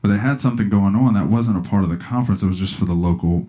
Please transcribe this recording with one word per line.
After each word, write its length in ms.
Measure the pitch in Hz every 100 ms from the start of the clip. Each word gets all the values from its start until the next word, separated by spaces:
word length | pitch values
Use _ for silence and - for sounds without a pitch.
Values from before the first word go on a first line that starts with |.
But 80 | 101
they 100 | 101
had 200 | 127 139
something 300 | 127 117 104
going 260 | 101 98 107
on 200 | 127 104
that 120 | 82
wasn't 300 | 117 117 95
a 120 | 87
part 140 | 104
of 60 | 90
the 80 | 85
conference. 460 | - 123 120 95
It 40 | 95
was 120 | 92
just 160 | 95 -
for 100 | 90
the 80 |
local 540 | 85 87 87 85 85